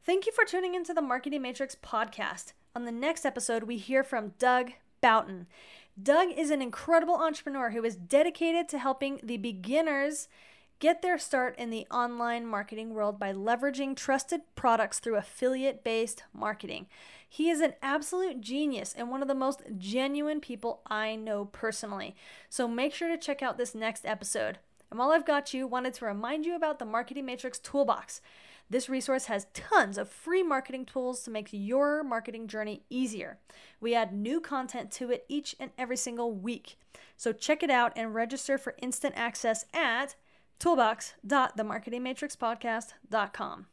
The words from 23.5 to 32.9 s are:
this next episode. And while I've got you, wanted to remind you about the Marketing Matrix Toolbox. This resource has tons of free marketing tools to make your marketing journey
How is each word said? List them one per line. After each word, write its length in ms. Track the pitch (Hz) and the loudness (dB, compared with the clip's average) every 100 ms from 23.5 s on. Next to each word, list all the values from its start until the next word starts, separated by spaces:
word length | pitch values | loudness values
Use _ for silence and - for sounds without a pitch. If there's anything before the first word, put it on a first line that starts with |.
| 233 | -2
this 160 | 240 | -4
next 320 | 220 220 220 - | -2 -4 -4 -4
episode. 520 | 208 196 - 107 - _ _ _ | -4 -2 -2 -2 -4 _ _ _
And 80 | 220 | 0
while 100 | 254 | 4
I've 160 | 330 311 | 4 6
got 260 | 285 285 | 2 2
you, 140 | 262 262 | -4 -2
wanted 280 | 247 254 | -2 -2
to 100 | 247 226 | -4 -4
remind 400 | 202 226 311 311 | -4 -4 -2 -2
you 80 | |
about 240 | 349 320 294 | 0 0 -2
the 60 | |
Marketing 420 | 226 220 247 262 262 | -2 -2 -2 -6 -8
Matrix 320 | 247 254 247 | -6 -8 -10
Toolbox. 600 | - 277 277 - - - - - - - _ | -2 2 4 2 -2 -14 -16 -20 -20 -20 _
This 180 | 233 254 | -2 0
resource 380 | 262 262 262 262 | -4 0 0 0
has 200 | 208 202 | -4 -4
tons 420 | - - 415 214 196 | -12 4 6 6 0
of 140 | 208 | -8
free 320 | - - 359 | -8 0 2
marketing 420 | 349 277 262 262 | 2 0 -2 -8
tools 380 | 254 269 247 247 | -6 -4 -4 -4
to 80 | - | -6
make 180 | 220 208 | -8 -6
your 500 | 208 202 254 285 302 | -6 0 4 4 2
marketing 460 | 285 226 226 226 220 | 0 -4 -4 -10 -8
journey 340 | 214 214 214 _ | -6 -6 -6 _